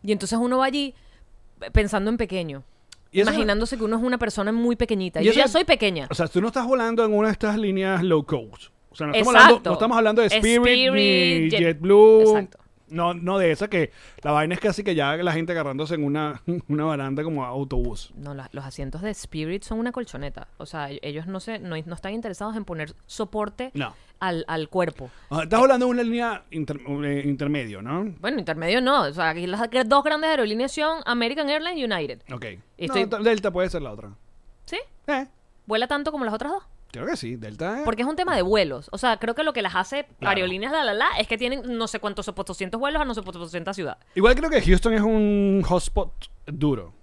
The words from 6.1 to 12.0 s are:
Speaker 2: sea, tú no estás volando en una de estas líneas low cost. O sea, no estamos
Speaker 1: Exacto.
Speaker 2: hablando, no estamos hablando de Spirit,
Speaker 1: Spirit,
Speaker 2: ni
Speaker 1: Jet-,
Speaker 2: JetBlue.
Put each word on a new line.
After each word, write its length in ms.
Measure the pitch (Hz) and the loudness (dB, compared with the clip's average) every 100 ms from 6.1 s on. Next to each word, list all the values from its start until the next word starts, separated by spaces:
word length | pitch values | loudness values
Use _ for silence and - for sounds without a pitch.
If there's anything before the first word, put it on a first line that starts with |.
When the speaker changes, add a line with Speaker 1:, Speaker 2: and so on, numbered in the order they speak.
| - | -2
Speaker 2:
sea, 120 | 165 | 0
tú 120 | 185 | 0
no 80 | 214 | 0
estás 180 | 262 240 | -2 0
volando 360 | 262 226 226 | 0 2 2
en 100 | 226 | 2
una 140 | 208 220 | 4 2
de 20 | |
estas 240 | 202 220 208 | 0 0 0
líneas 460 | 208 190 190 190 | 0 0 0 0
low 200 | 180 160 147 | 2 2 2
cost. 460 | 143 113 - - _ _ | -6 -6 -18 -20 _ _
O 40 | - | -10
sea, 120 | 151 | -2
no 60 | |
estamos 200 | 220 220 | 2 6
Speaker 1:
Exacto. 60 | 233 247 233 | 10 10 10
Speaker 2:
hablando, 140 | 175 | 4
no 40 | |
estamos 240 | 175 226 233 | 0 2 4
hablando 240 | 220 220 | 4 4
de 60 | 220 | 4
Spirit, 300 | 214 214 233 | 4 4 4
Speaker 1:
Spirit, 360 | 240 254 262 | 6 4 4
Speaker 2:
ni 560 | 262 262 262 262 165 160 | 4 4 4 4 2 2
Speaker 1:
Jet-, 100 | 180 | 2
Speaker 2:
JetBlue. 640 | 170 151 170 202 | 2 0 6 10